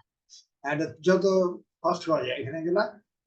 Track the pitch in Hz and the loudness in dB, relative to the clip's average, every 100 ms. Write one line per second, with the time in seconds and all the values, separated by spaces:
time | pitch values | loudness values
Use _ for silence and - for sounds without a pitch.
0 | _ _ _ - _ _ 139 151 156 - | _ _ _ -20 _ _ -4 -2 -4 -2
1 | 180 185 190 190 180 - - _ 165 175 | 2 4 4 2 2 -2 -14 _ -2 -2
2 | 165 147 127 135 135 160 165 196 214 - | 0 0 0 -4 -6 -6 -2 0 -2 -6
3 | _ _ | _ _